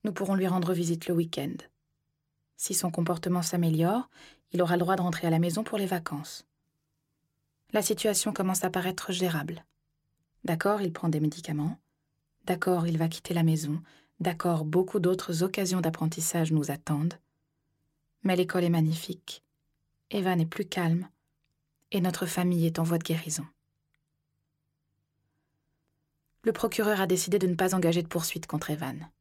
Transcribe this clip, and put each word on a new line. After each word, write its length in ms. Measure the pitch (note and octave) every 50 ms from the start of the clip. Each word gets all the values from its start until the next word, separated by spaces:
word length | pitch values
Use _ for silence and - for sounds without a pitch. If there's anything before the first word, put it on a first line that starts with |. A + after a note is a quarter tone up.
| -
Nous 80 | G#3+ F3
pourrons 220 | - G3 F#3 G3
lui 120 | F#3+ F#3+
rendre 240 | F#3 F3+ F#3 E3+ E3+
visite 360 | F#3 E3+ F3 E3 E3+ E3 -
le 60 | - F3
week-end. 400 | E3 E3+ E3 - C#3 C#3 C#3+ - - - - _ _ _ _ _ _ _ _ _ _ _ _ _ _ _ _ _
Si 180 | - - - G3
son 180 | - - F3
comportement 500 | E3 - E3+ E3+ F3 E3 - F3+ F3+ F3+
s'améliore, 680 | E3+ - - F3 E3+ E3 D#3+ D#3 E3 F3 G#3 B3 B3+ - _ - - - - _ _ _ -
il 80 | F3
aura 160 | F3+ E3 F3+
le 40 | F3
droit 140 | F3 F3 F#3+
de 60 | F#3
rentrer 260 | F3 F3 E3 E3 -
à 40 | E3+
la 80 | D#3+ E3
maison 240 | E3+ F3 E3 G#3+ A3
pour 140 | - -
les 100 | G3+ G3
vacances. 580 | F3+ F#3+ F3 E3 - C#3+ C#3+ D3 - - - - _ _ _ _ _ _ _ _ _ _ _ _ _ _ _ _ _ _ _ _ _ _ _ _ _ -
La 80 | G#3+
situation 500 | G3+ - G#3+ - - A3 G3+ - - G#3+
commence 320 | G3+ - F#3+ F#3 F#3 - -
à 60 | F#3
paraître 420 | F#3 F#3 F3+ - - - - -
gérable. 540 | F#3 F3 F#3 F3 D#3+ D3+ C#3+ D#3+ E3 - - _ _ _ _ _ _ _ _ _ _ _ _ _ _ _ -
D'accord, 360 | - E3 E3 - G3 G#3 G#3
il 120 | G3+ F3 E3
prend 160 | - - E3
des 100 | D#3 D3+
médicaments. 580 | D#3 D3+ D3+ - - - D#3 D3 D3 F3 - - _ _ _ _ _ _ _ _ _ _ _ _ _
D'accord, 420 | - F#3 E3+ - F#3 F3+ F3 E3
il 100 | E3+ E3
va 120 | D#3 E3 D#3+
quitter 240 | E3 - _ - F3
la 100 | E3+ E3
maison. 380 | E3 D#3+ D#3 D#3 C#3+ D3+ E3 - - - - _ _ _ _
D'accord, 420 | D#3+ F#3 E3 - - F3 E3+ D#3 D#3
beaucoup 360 | D3+ D#3 F3+ F#3 F#3 - G#3
d'autres 440 | E3 F3+ F#3+ F#3 - - F3 D#3+ F3
occasions 380 | F#3+ F#3+ - G3 F3 F#3 F#3
d'apprentissage 720 | E3 E3 D#3+ - D#3+ D#3+ D#3+ - D#3+ - - E3+ D#3+ D#3 D#3+
nous 180 | D3+ C#3+ C#3+
attendent. 440 | C#3 C#3+ _ - D#3 C#3+ D#3 E3+ - - _ _ _ _ _ _ _ _ _ _ _ _ _ _ _ _ _ _ _ _ -
Mais 140 | G3 F#3
l'école 260 | F3+ F3+ F3 - F#3 F3
est 60 | E3+
magnifique. 720 | E3+ E3 D#3+ D#3 D#3+ D#3+ - - F3+ - _ - - - _ _ _ _ _ _ _ _ _ _ _ _ _ _
Evan 300 | - G#3 F#3 F#3 F3+ E3+
est 60 | D#3+
plus 180 | E3 - - G3+
calme. 460 | F#3+ - F#3 F3 E3 E3 F3 F3+ - _ _ _ _ _ _ _ _ _ _ _ _ _ _ _ _
Et 80 | - G3
notre 260 | F3 F#3 E3 - F#3+
famille 400 | E3 - F3+ F3+ F3+ F3 E3+ E3
est 140 | E3 E3 E3+
en 40 | E3
voie 140 | E3 E3+
de 60 | E3 E3
guérison. 420 | - E3+ E3 - D#3+ D3+ - - - _ _ _ _ _ _ _ _ _ _ _ _ _ _ _ _ _ _ _ _ _ _ _ _ _ _ _ _ _ _ _ _ _ _ _ _ _ _ _ _ _ _ _ _ _ _ _ _ _ _ _ _ _ _ _ _ _ _ -
Le 100 | A3 G#3+
procureur 480 | - - A3 - - G#3+ G#3 G#3+ F#3+
a 60 | F#3+
décidé 320 | F3+ F#3 F3+ - F3+ F#3+ G3+
de 80 | F#3
ne 80 | F3+ F3
pas 200 | E3 F#3 F3+ F#3+
engager 280 | F#3 E3+ E3 E3 F3 D#3+
de 40 |
poursuite 400 | E3 - F3 E3 - - E3 E3
contre 220 | - - D3+ - -
Evan. 400 | D3+ D3 D#3 C3 - D3+ D#3+ - _ _